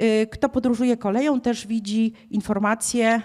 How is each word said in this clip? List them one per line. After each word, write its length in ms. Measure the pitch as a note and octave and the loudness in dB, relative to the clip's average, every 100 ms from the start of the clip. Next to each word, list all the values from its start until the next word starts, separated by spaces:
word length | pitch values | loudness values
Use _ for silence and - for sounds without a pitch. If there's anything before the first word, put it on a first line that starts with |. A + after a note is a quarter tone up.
Y, 260 | A3 G#3+ A3 | 2 2 0
kto 180 | - C4 | -2 -2
podróżuje 480 | B3+ B3 A#3 B3 A#3 | 0 0 2 2 0
koleją, 440 | G#3 G#3+ D4 C4 | 0 0 0 0
też 260 | A#3+ A#3 G3+ | 0 -4 -4
widzi 460 | A3+ G3+ G#3+ A3+ A3+ - | -6 -2 0 0 -2 -8
informacje 920 | G#3 G3 G#3 G#3 A3+ - A#3+ A3+ A3+ | -6 -2 0 0 -2 -2 0 2 0